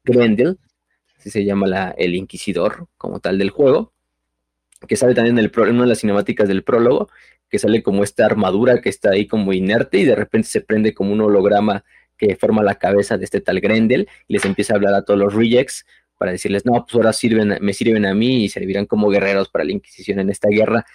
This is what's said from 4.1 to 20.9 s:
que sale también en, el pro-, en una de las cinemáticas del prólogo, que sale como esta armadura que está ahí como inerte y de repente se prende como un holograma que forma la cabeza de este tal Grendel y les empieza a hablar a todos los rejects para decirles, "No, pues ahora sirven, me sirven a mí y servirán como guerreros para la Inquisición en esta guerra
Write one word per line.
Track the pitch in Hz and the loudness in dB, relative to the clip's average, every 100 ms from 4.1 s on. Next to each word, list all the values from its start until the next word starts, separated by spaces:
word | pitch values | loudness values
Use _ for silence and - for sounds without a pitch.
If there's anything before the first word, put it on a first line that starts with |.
| _ _ _ _ _ _ _ - | _ _ _ _ _ _ _ -6
que | 110 | 0
sale | 123 | 0
también | 123 117 120 | 2 2 2
en, | |
el | 104 | 0
pro-, | 117 107 | 2 2
en | 120 | 2
una | |
de | 123 | 2
las | 110 | 0
cinemáticas | 107 101 101 110 101 | 0 -2 -2 -2 0
del | 95 | 0
prólogo, | - 117 120 147 208 _ _ _ - | 0 2 2 2 -2 _ _ _ -8
que | 107 | -4
sale | 107 110 | 0 0
como | - 98 | 0 -2
esta | 101 - 110 | -2 0 0
armadura | 107 95 98 120 120 | 2 0 0 2 2
que | 101 | -2
está | - 104 | -2 0
ahí | 95 104 | 0 0
como | 110 98 | -2 -2
inerte | 95 95 113 - 190 | -2 0 0 0 0
y | 160 | 2
de | 104 | 2
repente | 104 113 - | 0 -2 -2
se | 107 | -4
prende | - 107 107 | -2 0 0
como | - 98 | -2 -2
un | 107 | 0
holograma | 107 101 98 101 107 98 _ _ _ - | 2 2 4 2 0 -4 _ _ _ -2
que | 107 92 | -2 0
forma | 110 110 | 0 2
la | 104 101 | 0 0
cabeza | 92 101 101 101 | 0 0 0 -4
de | |
este | 95 98 | -4 -6
tal | - 92 | -2 -2
Grendel | 101 110 113 135 208 - - | 0 2 2 0 -2 -10 -4
y | |
les | 101 98 | -4 -2
empieza | 95 98 | -2 0
a | 104 | 0
hablar | 101 | 2
a | 101 | 0
todos | 101 101 | 0 2
los | 101 | 2
rejects | 107 117 120 139 - _ _ _ - | 2 2 2 0 -8 _ _ _ -8
para | 92 | -6
decirles, | 90 - 98 123 | -4 -4 -2 0
"No, | 120 - | -2 0
pues | 120 | 0
ahora | 110 | 2
sirven, | 110 123 110 104 98 | 2 0 2 0 0
me | 101 | -4
sirven | 98 113 110 101 | -2 0 2 2
a | |
mí | 101 120 127 | 0 0 0
y | 101 | -2
servirán | - 95 98 104 | -4 -6 -4 -2
como | 107 104 | 0 2
guerreros | 98 98 98 95 | 2 0 0 -2
para | 82 | -4
la | 78 | -4
Inquisición | 98 - - 95 98 | -6 -8 -16 -6 -4
en | 95 | -4
esta | 98 104 | -2 0
guerra | 107 110 113 - | 2 2 0 -4